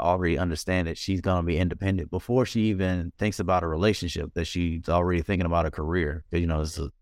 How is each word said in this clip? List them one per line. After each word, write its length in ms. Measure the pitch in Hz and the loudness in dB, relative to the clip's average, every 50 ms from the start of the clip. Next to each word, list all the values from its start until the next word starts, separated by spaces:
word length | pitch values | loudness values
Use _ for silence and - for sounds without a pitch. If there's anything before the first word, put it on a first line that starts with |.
already 380 | - 85 90 92 90 85 82 69 | 2 2 2 2 2 2 2 2
understand 500 | 90 87 80 - - - 92 92 85 82 | 0 -2 -2 -4 -2 -2 0 0 0 -2
that 80 | 78 | -4
she's 240 | - - - 95 90 | -6 -4 -2 -2 0
gonna 220 | - 98 92 90 85 | 0 2 2 2 2
be 120 | 87 80 80 | 2 2 2
independent 520 | 92 87 - - 95 98 95 90 85 - | 2 0 0 -2 -2 0 0 0 -2 -4
before 360 | - 92 - - 123 127 123 | -4 -6 -2 0 2 2 2
she 160 | - - 117 107 | 2 2 0 2
even 500 | 110 101 92 95 92 92 90 85 87 - - | 2 2 2 0 0 0 0 -2 -4 -4 -2
thinks 200 | 107 107 - - | -2 -2 -2 -2
about 240 | 92 87 92 90 82 | 0 2 2 2 2
a 40 | 82 | 0
relationship, 640 | 78 80 95 110 101 - 87 85 - 82 76 78 - | 0 2 2 2 2 2 -2 -6 -4 -6 -6 -6 -4
that 140 | 85 82 | -4 -4
she's 420 | - - 90 87 85 82 82 - - | -4 -2 -2 0 0 -2 -2 -2 2
already 320 | 82 87 87 90 87 85 | 2 4 4 4 2 0
thinking 240 | 80 - 101 90 90 | 0 0 0 0 0
about 220 | 85 85 85 80 | 2 2 2 0
a 40 | 78 | 0
career. 540 | - - 76 78 87 92 80 73 78 82 - - | -2 -4 -4 -2 0 0 0 0 -2 -6 -6 -4
'Cause, 100 | 85 85 | -2 0
you 60 | 85 | 0
know, 160 | 82 80 78 78 | 2 0 0 -2
it's 160 | 78 - - | -2 -4 -6
a, 120 | 73 - - _ | -8 -8 -10 _